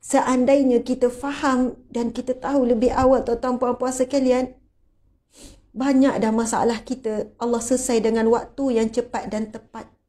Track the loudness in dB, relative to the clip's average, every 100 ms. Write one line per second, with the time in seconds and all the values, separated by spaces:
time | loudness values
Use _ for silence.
0 | 0 0 2 0 4 4 4 2 0 0
1 | 0 -2 -8 -4 0 0 0 -4 -10 -6
2 | -6 -6 -6 -6 -2 0 2 2 2 2
3 | 4 4 2 -4 -2 -2 -2 -2 -4 -2
4 | 0 2 2 2 0 -8 _ _ _ _
5 | _ _ _ _ -20 -20 _ -4 2 4
6 | 4 4 0 0 0 0 0 -2 -6 -8
7 | -6 -6 -6 _ -2 -2 0 -2 2 0
8 | 2 2 2 2 -2 -4 -2 0 0 -2
9 | -4 -8 -6 -8 -8 -12 -18 -20 -20 _